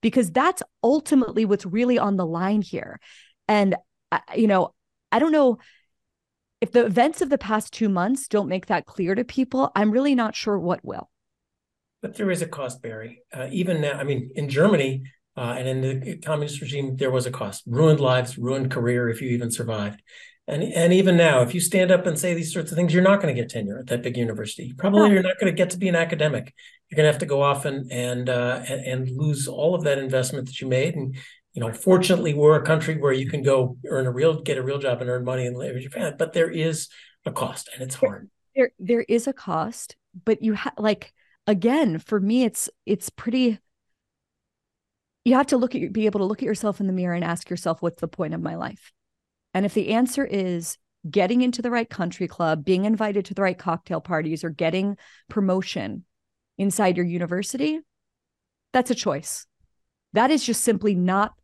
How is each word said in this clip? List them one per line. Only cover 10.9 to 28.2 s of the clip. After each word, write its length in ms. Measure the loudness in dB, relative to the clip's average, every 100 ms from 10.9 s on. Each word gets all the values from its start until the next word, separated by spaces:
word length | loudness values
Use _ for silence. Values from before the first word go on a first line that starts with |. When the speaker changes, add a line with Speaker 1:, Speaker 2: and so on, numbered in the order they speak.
| -12 -14 _ _ _ _ _ _ _ _ _
Speaker 2:
But 140 | -12 -4
there 140 | -2
is 120 | -2
a 40 | -4
cost, 360 | -6 -10 -10
Barry. 400 | -12 -12 -14 -18 _
Uh, 160 | -12 -6
even 300 | -4 -2 0
now, 120 | -2
I 120 | -4
mean, 260 | -4 -4 -6
in 160 | -6 -2
Germany, 540 | 2 4 4 2 -4 -8 -18 _ -10
uh, 160 | -8 -6
and 100 | -4
in 140 | -2
the 380 | -2 -4 -6 -8
communist 420 | -6 -4 -4 -8
regime, 360 | -8 -6 -6 -4
there 140 | -2
was 140 | 0
a 60 | -2
cost. 320 | -6 -8 -10 -4
Ruined 340 | 2 4 6
lives, 360 | 4 2 0 -4
ruined 340 | -4 -2 -2
career 380 | -2 0 0 0
if 140 | -2
you 80 | -2
even 200 | -2 -2
survived. 520 | -4 -4 -4 -6 -8 _ -20 -20 _ -8
And, 160 | -4
and 300 | -2 2 4
even 240 | 6 6 6
now, 240 | 6 6
if 140 | 4
you 60 | 0
stand 300 | 0 2 6
up 140 | 4
and 140 | 4 -2
say 160 | -2
these 180 | -2 -4
sorts 180 | -6 -4
of 60 | 0
things, 160 | 2
you're 100 | 6
not 200 | 6 6
gonna 100 | 2
get 160 | -2 -4
tenure 300 | -6 -6 -8
at 80 | -4
that 160 | -4
big 160 | -2 -2
university. 560 | -2 -4 -8 -10 -12 -4
Probably 240 | 2 6
Speaker 1:
No. 60 | 8
Speaker 2:
you're 160 | 6
not 160 | 4 0
gonna 120 | 0
get 180 | 2 0
to 80 | 0
be 100 | 0
an 80 | 2
academic. 560 | 0 0 0 -2 -6 -16 -20 _ _
You're 80 | 2
gonna 140 | 4
have 100 | 4
to 60 | 0
go 140 | 2
off 240 | 2 2
and, 260 | -2 -6 -6
and, 380 | -6 -4 -4